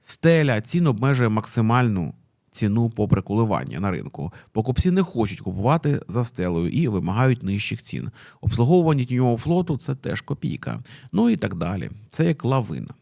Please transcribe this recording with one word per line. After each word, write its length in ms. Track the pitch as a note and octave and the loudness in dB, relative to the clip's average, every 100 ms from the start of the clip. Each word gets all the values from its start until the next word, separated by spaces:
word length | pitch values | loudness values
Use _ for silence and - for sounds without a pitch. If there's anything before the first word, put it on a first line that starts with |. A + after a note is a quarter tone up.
Стеля 600 | - - E3 E3 D3 A2 | -8 2 4 6 4 2
цін 260 | G#2+ E3+ E3 | 0 2 2
обмежує 420 | G#2+ C3+ C3 A#2 | 4 2 4 2
максимальну 840 | G#2+ - - A2 A#2+ B2 F#2+ D#2+ - _ _ _ | 2 0 0 4 4 4 0 -4 -8 _ _ _
ціну 380 | - G#2+ A2 A#2 | -2 0 2 0
попри 320 | A2 G#2 G2 | 0 2 2
коливання 580 | - G#2+ A2+ F#2+ C2 D#2 | 2 0 0 0 -4 -4
на 120 | G2 | -4
ринку. 420 | D#2+ - - D#2 - - | -4 -8 -10 -10 -10 -6
Покупці 400 | - A2+ B2+ F#3 | -4 -2 0 2
не 120 | F3+ | 2
хочуть 360 | F3 A#2+ G#2 F#2+ | 0 -2 -2 -4
купувати 600 | - F#2 A2+ D#3+ D3 C#3+ - | -8 -2 0 2 0 -2 -2
за 160 | B2 | -4
стелею 460 | A#2 - F2+ E2+ E2+ | -2 -4 -2 0 0
і 180 | D3+ D#3 | 0 0
вимагають 560 | G2 E2 G2+ C3 B2 | 0 -2 0 2 0
нижчих 380 | F#2+ G2+ - A2+ | -2 -4 -4 -6
цін. 280 | - B1 - - - _ | -8 -8 -10 -12 -20 _
Обслуговування 640 | A2 A#2 A#2+ F3+ D#3+ C#3+ B2 | -2 2 4 4 4 2 0
тіньового 320 | B2 B2+ A#2 | 2 2 2
флоту — 400 | D3+ E3+ F3 C#3 | 0 0 0 -4
це 180 | - C3+ | -4 -6
теж 260 | - - | -4 -6
копійка. 580 | - - C#3+ - - A2+ - - - | -6 -6 -4 -6 -6 -8 -10 -20 -4
Ну 180 | F#3 A#3 | 0 2
і 80 | G3+ | 2
так 180 | G#2 F2+ | -2 -2
далі. 340 | E2 G2 A#1 - - | -4 -4 -6 -12 -12
Це 160 | - E3 | -2 0
як 200 | D3+ A#2+ | 0 0
лавина. 480 | C3 G2+ C#2 - - | 0 -2 -8 -10 -14